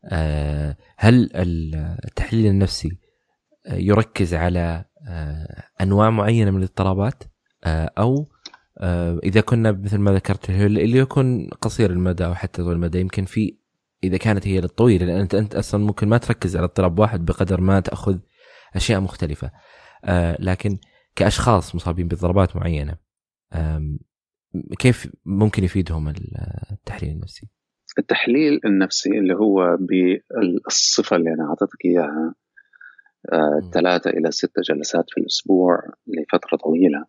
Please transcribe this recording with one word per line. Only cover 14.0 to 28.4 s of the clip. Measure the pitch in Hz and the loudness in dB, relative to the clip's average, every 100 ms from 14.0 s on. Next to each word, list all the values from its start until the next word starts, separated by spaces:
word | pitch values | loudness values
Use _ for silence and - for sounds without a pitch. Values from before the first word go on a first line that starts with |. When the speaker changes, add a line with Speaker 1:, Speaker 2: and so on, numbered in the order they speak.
Speaker 1:
إذا | 92 92 | -2 0
كانت | 110 104 101 | 0 0 0
هي | 95 | -2
للطويل، | 87 - 120 95 90 | -2 2 4 4 2
لأن | 87 | 0
أنت، | 98 98 | 0 0
أنت | 107 - | 0 -2
أصلًا | 107 104 104 | -2 0 0
ممكن | 101 104 | 0 2
ما | 113 | 0
تركز | - 117 92 90 | 0 -2 -2 -2
على | 85 | -2
اضطراب | - 90 85 | 2 0 2
واحد | 107 110 82 | 2 0 -2
بقدر | - 90 92 | -2 0 2
ما | 92 98 | 4 2
تأخذ | 90 - - 92 - _ - - - 95 | 0 -6 -4 -4 -6 _ -20 -20 -10 -6
أشياء | - 104 | 0 0
مختلفة. | 95 - 82 76 62 - _ - - _ - | -2 -4 -6 -6 -10 -14 _ -20 -20 _ -2
آه، | 90 85 85 | 0 2 0
لكن | 92 92 104 98 _ _ _ - | -2 -2 -2 -6 _ _ _ 0
كأشخاص | 92 - - 104 - 85 | 0 2 2 2 0 -6
مصابين | 90 82 85 | -6 -4 -4
باضطرابات | 85 87 90 92 95 | -2 0 2 2 0
معينة، | 85 78 71 80 _ _ _ _ _ | -4 -4 -4 -10 _ _ _ _ _
آم، | 82 78 78 76 76 _ _ _ _ _ 90 - - | -4 -2 -2 -4 -8 _ _ _ _ _ -12 -10 0
كيف | 127 120 - - - | 2 2 -4 -16 -6
ممكن | 98 107 104 | 0 2 2
يفيدهم | 92 98 82 82 76 | -2 0 -2 -2 -4
ال-، | 73 - - - - - | -6 -10 -10 -10 -10 -12
التحليل | 101 - - - | -14 -14 -10 -8
النفسي؟ | 78 92 - 107 _ _ _ _ - | -8 -10 -14 -20 _ _ _ _ -6
Speaker 2:
التحليل | - - - 127 | -2 0 2 2